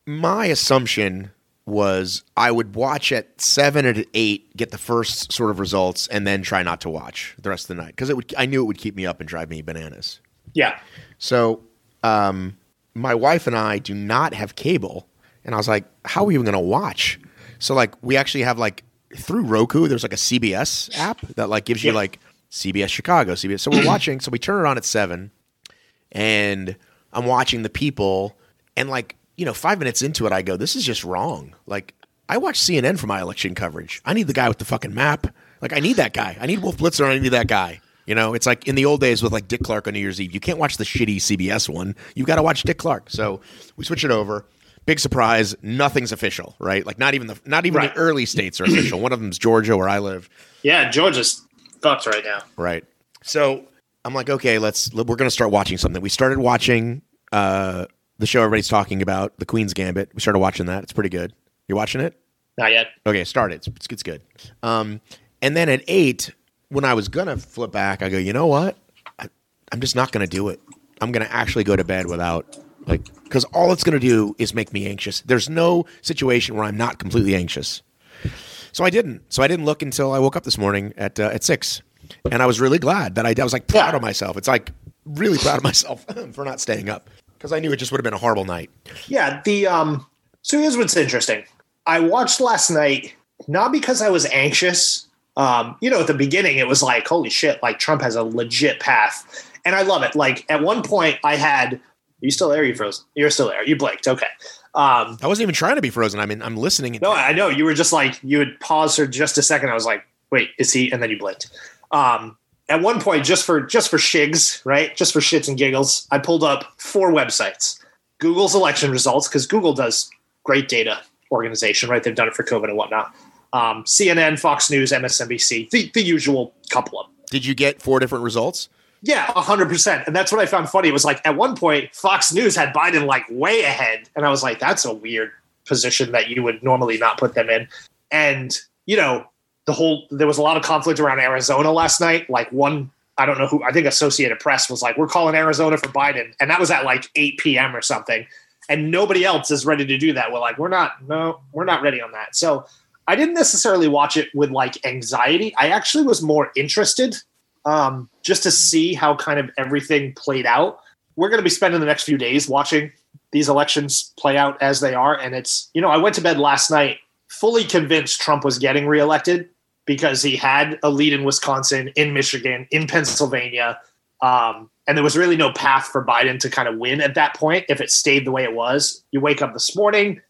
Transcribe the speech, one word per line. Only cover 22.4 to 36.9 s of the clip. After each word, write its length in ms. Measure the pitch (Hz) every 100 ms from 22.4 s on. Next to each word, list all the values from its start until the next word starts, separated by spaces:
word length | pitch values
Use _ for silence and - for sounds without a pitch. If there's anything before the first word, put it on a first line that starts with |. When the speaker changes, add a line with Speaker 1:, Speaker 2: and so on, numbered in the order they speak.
| _
Speaker 1:
C 220 | - 95
B 100 | 95
S 80 | 98
Chicago, 440 | - - 175 107 87
C 120 | 95
B 60 | 98
S. 60 |
So 100 | -
we're 140 | - 147
<clears throat> 0 |
watching, 340 | 208 - 135
so 100 | 131
we 80 | 120
turn 240 | - 202 156
it 40 |
on 80 | 127
at 80 | -
seven, 460 | 110 98 87 98 _ _ _ - _ _ _ _
and 640 | 101 110 107 104 98 92 98 _ _ _
I'm 120 | - 120
watching 380 | 123 127 117
the 60 | 110
people, 680 | - 147 131 98 95 101 - _ _ _ -
and, 140 | 131
like, 260 | 131 117 - _ -
you 80 | 170
know, 80 |
five 260 | 110 160 202
minutes 220 | 135 113
into 240 | 139 156 110
it, 60 |
I 80 | 95
go, 160 | 92 90
"This 180 | 104 262
is 80 | 160
just 180 | 113
wrong." 520 | 85 90 135 131 69 87 -
Like, 280 | 101 - _ _ _ -
I 80 | 220
watch 200 | 359 -
C 180 | - 165
N 80 | 127
N 120 | 185
for 100 | 107
my 140 | 98
election 340 | 87 - 98 90
coverage. 460 | 87 78 80 - -
I 80 |
need 140 | 208 185
the 60 |
guy 140 | 135 123
with 100 | 107
the 80 | -
fucking 280 | 120 -
map. 340 | 104 139 147 - - _ _
Like, 120 | 127
I 60 | 151
need 180 | 160 240
that 160 | 120
guy. 240 | 95 104 85
I 60 | 123
need 140 | 202
Wolf 180 | 180 -
Blitzer, 260 | 160